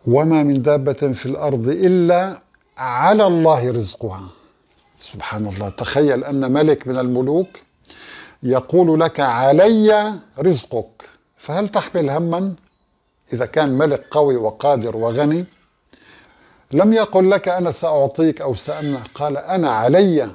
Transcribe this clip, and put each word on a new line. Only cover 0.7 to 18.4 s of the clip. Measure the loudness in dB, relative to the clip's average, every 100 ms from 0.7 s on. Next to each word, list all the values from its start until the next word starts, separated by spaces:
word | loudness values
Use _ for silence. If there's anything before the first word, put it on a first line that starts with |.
| 0 0
في | -2 -4 -4
الأرض | -8 -6 -4 -2 -2
إلا | 2 2 4 2 2 0 -10 _ _ _ -10
على | -6 0 2 4 4
الله | 4 2 2 0
رزقها. | -2 -6 -8 -10 -10 -16 _ _ _ _ _ _ _
سبحان | -20 -14 -10 -8 -6
الله، | -6 -10
تخيل | -8 -2 2 2 0
أن | -2 -4 0
ملك | 2 2 2 -2
من | -4
الملوك | -2 -2 0 -2 -4 -10 _ _ _ -20 -20 -20 -20 _
يقول | -2 -2 2 2 4 4
لك: | 2 0
"علي | -2 2 4 6 6 6 4 4 0 -8 -14 -2
رزقك"، | 0 0 -2 -8 -8 _ -20 _ _ _
فهل | -8 -6 -2
تحمل | -4 -2 -4 -2
همًا؟ | -2 -4 -4 -6 -10 _ _ _ _ _ _ _
إذا | -8
كان | -4 -2 0
ملك | 0 0 -2 -2
قوي | 0 2
وقادر | 0 -4 -2 -2 0 -4 -4
وغني | -4 -2 0 -2 -6 _ _ _ _ _ _ -20 _ _ _ _ _
لم | 2 4
يقل | 2 2 2 2
لك: | 2 -2
"أنا | -4 -4
سأعطيك" | -4 -2 0 0 0 -2 0